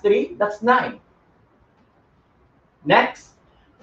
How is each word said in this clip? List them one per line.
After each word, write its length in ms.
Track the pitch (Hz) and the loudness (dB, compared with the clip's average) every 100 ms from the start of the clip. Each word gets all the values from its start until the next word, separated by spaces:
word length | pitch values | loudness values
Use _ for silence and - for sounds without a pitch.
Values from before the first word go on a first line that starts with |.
three, 320 | 202 214 - - | 0 0 0 -4
that's 240 | 202 - | -6 -2
nine. 400 | 226 254 - - _ _ _ _ _ _ _ _ _ _ _ _ _ _ _ _ _ _ | 0 0 0 -10 _ _ _ _ _ _ _ _ _ _ _ _ _ _ _ _ _ _
Next, 560 | 143 208 247 - - _ _ _ _ _ | 0 2 2 -6 -20 _ _ _ _ _